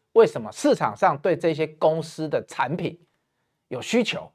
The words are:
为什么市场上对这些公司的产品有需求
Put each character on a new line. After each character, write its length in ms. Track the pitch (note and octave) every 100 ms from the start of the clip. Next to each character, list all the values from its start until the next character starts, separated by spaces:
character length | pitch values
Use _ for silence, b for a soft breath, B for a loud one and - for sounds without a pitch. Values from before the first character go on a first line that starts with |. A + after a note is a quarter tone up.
| _
为 120 | A3+ G#3
什 160 | C3+
么 100 | G#2+
市 220 | - D4
场 240 | B3 C3 G#2
上 180 | F#3+ C#3+
对 180 | G3 D#3+
这 160 | E3+
些 140 | D3+ D#3+
公 340 | - D#3+ D#3+
司 260 | D#3+ - D#3
的 160 | B2+ -
产 300 | - B2+ F3
品 240 | D#3+ E2+ _ _ _ _ _ _ -
有 120 | B2+
需 220 | - A#3
求 260 | A#3 - D#2+